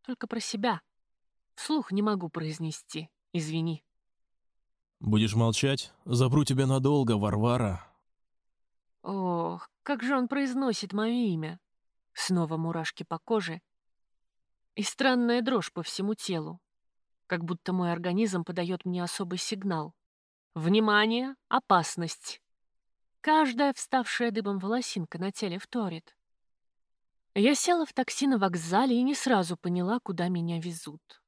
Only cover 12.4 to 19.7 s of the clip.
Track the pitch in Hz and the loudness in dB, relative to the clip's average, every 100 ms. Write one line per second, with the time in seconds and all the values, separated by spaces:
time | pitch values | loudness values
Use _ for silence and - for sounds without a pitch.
12.4 | 160 160 165 165 156 - 156 165 - 220 | 2 0 -2 -2 -6 -8 -8 -8 -2 -2
13.4 | 170 165 _ _ _ _ _ _ _ _ | -2 -10 _ _ _ _ _ _ _ _
14.4 | _ _ _ - 202 - 269 254 233 240 | _ _ _ -6 -6 0 2 4 2 2
15.4 | 233 247 - - 165 - 202 220 - 170 | 2 0 -2 -8 -8 -4 -4 -4 -4 -4
16.4 | 156 175 _ _ _ _ _ _ _ 180 | -4 -12 _ _ _ _ _ _ _ -4
17.4 | 170 175 - 180 175 170 175 180 220 185 | -4 -6 -2 0 0 0 0 0 0 0
18.4 | 165 175 175 180 185 180 175 - 175 180 | -4 -4 -4 -4 -4 -4 -4 -6 -6 -4
19.4 | - 208 196 | -6 -4 -2